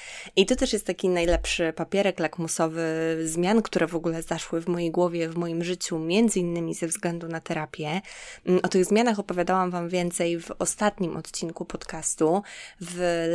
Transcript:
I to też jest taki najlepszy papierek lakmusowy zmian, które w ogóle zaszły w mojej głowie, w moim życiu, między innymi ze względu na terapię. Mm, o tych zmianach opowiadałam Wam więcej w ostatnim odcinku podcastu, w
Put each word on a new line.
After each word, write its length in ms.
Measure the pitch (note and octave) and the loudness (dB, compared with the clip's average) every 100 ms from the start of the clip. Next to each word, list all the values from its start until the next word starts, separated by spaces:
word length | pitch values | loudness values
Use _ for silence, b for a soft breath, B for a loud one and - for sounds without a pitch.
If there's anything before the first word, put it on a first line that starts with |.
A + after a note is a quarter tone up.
| B B B - | B B B 4
I 100 | G3 | 4
to 100 | B3+ | 4
też 180 | C4 | 2
jest 120 | G#3 - | 0 -2
taki 240 | F#3 F#3+ | 0 2
najlepszy 640 | F3 E3+ E3+ - - E3 | 2 4 2 2 0 0
papierek 460 | D#3+ E3+ G3 G3+ F3+ | -2 -2 0 0 0
lakmusowy 1000 | D#3+ - E3 - E3 D#3+ E3 D#3+ D#3+ D#3+ | -2 -2 -4 0 0 0 -2 0 0 0
zmian, 380 | D#3+ D#3+ F3+ A3 | -2 0 4 4
które 260 | G#3+ F3+ E3 | 4 2 0
w 80 | E3+ | 0
ogóle 280 | E3 E3 | -2 -4
zaszły 380 | E3 E3 - E3 | -4 -6 -4 -4
w 60 | E3 | -2
mojej 240 | F3 E3+ | 0 0
głowie, 380 | E3 F3+ E3+ E3 | 2 2 2 -4
w 80 | E3 | -2
moim 260 | E3+ E3 | -2 -2
życiu, 360 | F3 F3+ - E3 | -2 -4 -4 -4
między 400 | D#3+ F#3 A#3 G3+ | 2 4 4 4
innymi 360 | F3 E3+ E3 E3 | 0 -2 -4 -4
ze 120 | E3+ | -4
względu 400 | - F3 E3+ E3 | -4 -4 -4 -6
na 120 | E3 | -8
terapię. 600 | - E3 D3+ - D3+ F3 - B B B - | -6 -6 -6 -6 -4 -4 -6 B B B 2
Mm, 140 | F3+ | 2
o 40 | - | 4
tych 180 | F#3+ F3+ | 4 4
zmianach 340 | G#3 A#3+ G#3 | 4 4 2
opowiadałam 520 | G3+ F3+ F3 F#3 F3+ | -2 -2 2 2 2
Wam 180 | F3+ E3+ | -2 -2
więcej 500 | F3+ F3 - E3+ E3+ | 0 0 0 0 -2
w 120 | E3 - | -4 -4
ostatnim 580 | F3 - G#3 - F3 D#3 | -4 0 0 0 -4 -4
odcinku 480 | E3 - F3 - E3+ | -8 -8 -6 -8 -8
podcastu, 760 | - - D#3+ - - D#3 F3+ G3+ B B B | -10 -10 -6 -4 2 4 4 0 B B B
w 440 | E3+ F3 F3+ E3+ E3 | -10 -2 0 2 2